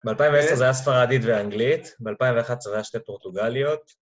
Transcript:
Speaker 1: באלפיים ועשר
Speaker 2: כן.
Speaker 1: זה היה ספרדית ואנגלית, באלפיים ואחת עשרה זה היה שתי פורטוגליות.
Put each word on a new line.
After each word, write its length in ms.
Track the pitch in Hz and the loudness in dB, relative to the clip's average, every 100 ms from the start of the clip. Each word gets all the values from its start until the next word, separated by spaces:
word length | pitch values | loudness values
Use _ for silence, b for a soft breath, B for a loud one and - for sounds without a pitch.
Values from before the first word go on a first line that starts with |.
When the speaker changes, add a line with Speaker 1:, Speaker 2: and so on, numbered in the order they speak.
Speaker 1:
באלפיים 300 | 113 110 147 | -6 0 4
ועשר 160 | 147 151 | 4 4
Speaker 2:
כן. 60 | 139 | 2
Speaker 1:
זה 80 | |
היה 100 | 127 | 2
ספרדית 480 | 131 - 127 123 131 113 | 2 2 2 4 2 2
ואנגלית, 680 | 110 104 104 120 156 - - | 0 -2 -2 0 0 -4 -12
באלפיים 360 | 110 104 127 117 | -10 -2 0 0
ואחת 200 | 117 123 | -2 -6
עשרה 140 | 104 | -6
זה 40 | 104 | -6
היה 80 | |
שתי 140 | 104 117 113 | -6 -10 -12
פורטוגליות. 880 | 101 98 92 110 123 143 151 _ _ | -16 -12 -4 -4 -2 -2 -4 _ _